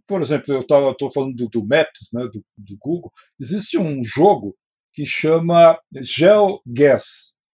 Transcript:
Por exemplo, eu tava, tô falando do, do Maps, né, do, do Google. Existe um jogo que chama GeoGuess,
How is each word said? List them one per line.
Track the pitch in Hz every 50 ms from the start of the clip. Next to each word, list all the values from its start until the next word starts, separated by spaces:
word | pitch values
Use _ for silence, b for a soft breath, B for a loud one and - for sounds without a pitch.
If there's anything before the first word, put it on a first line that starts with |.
| _
Por | - 196 185
exemplo, | 147 123 151 131 - 143 139
eu | 131 -
tava, | - 147 139 139 135 131
tô | - 139 127
falando | - 143 135 135 127
do, | 120 120 107
do | - 117 101
Maps, | 104 139 156 151 - _ - 107 - 113
né, | 120 123 110
do, | 104 104 _ _ _
do | 107 98 98 101 104
Google. | - 143 170 175 175 - b b b b b _
Existe | 131 117 185 208 214 - 339
um | 320 180 156 143 131 120
jogo | 107 - 131 170 208 190 120 101 101 - _ _ _ _ _ _ _ _
que | 147 143
chama | - - - - 156 160 165 165 170 170 170 170 165 160 - _ _ - 135
GeoGuess, | 127 - - 131 165 196 214 208 208 190 202 - _ 123 120 131 147 139 123 113 - - - - - - _ _ _ _